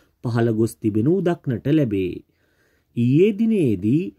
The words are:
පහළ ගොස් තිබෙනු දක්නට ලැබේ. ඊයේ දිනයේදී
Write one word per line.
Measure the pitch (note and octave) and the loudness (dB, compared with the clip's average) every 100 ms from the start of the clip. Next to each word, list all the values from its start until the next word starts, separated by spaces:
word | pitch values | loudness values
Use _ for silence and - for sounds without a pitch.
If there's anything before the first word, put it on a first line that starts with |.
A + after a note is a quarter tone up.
| _ _ | _ _
පහළ | B2 A#2 A#2 | -4 0 0
ගොස් | A2 A2+ - | 0 -2 -2
තිබෙනු | A2 G#2 A#2+ F#3+ | -2 0 0 0
දක්නට | F3 E3+ - A#2 C3+ | 0 -4 -4 -4 0
ලැබේ. | D#3 C3+ G2+ F#2 - - _ _ _ _ _ _ - | 0 0 -2 -4 -6 -14 _ _ _ _ _ _ -2
ඊයේ | A#2+ C#3 G3+ | 2 4 2
දිනයේදී | G3+ A3+ A3 C#3+ G2 G#2 C#3+ G3 | 2 0 0 0 0 0 0 -2